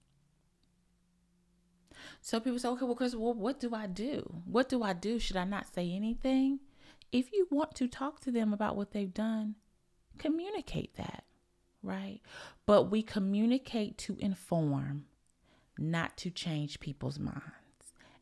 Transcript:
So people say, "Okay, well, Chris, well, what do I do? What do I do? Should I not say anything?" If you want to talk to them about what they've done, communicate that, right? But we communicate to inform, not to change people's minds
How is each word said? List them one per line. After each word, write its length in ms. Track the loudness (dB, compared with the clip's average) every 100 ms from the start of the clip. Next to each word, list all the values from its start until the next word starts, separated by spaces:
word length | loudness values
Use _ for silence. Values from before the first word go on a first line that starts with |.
| _ _ _ _ _ _ _ _ _ _ _ _ _ _ _ _ _ _ -20 -20 -20 -16
So 200 | -4 -2
people 200 | 0 0
say, 100 | 0
"Okay, 160 | 0 0
well, 100 | 0
Chris, 200 | 0 0
well, 180 | -2
what 260 | 0 -2 -2
do 140 | -4
I 140 | -4 -4
do? 540 | -4 -4 -4 -6 -10 0
What 240 | 4 4
do 140 | 2
I 100 | 0
do? 260 | 0 0 0
Should 180 | 0 0
I 80 | 0
not 280 | -2 -4
say 180 | -2 -2
anything?" 680 | 0 -2 0 2 4 4 2 -4 -20 -20 -20 0
If 200 | 0 2
you 160 | 2 4
want 260 | 4 0 0
to 120 | -2
talk 320 | -2 -6 -4
to 100 | 0
them 220 | 2 2
about 220 | 2 2 0
what 160 | -2
they've 220 | -4 -4
done, 420 | -2 0 0 -2 -6 _ _ _ _ _ -6
communicate 760 | -2 0 -2 -6 -4 -4 -6 -8
that, 300 | -10 -10 -16 _ _ _ _ _
right? 380 | -8 -8 -8 -12 -16 -18 -18 -2 6
But 200 | 8 8
we 160 | 2
communicate 960 | 0 0 2 4 4 2 0 -2 -2 -6
to 180 | -8 -4
inform, 880 | -2 -2 0 2 2 2 -2 -6 -10 _ _ _ _ _ _ -6
not 380 | -2 0 -2 -6
to 140 | -8
change 480 | -6 -4 -2 -4 -6
people's 400 | -10 -6 -6 -4
minds 760 | -6 -6 -12 -18 _ _ -20 -20 -20 -8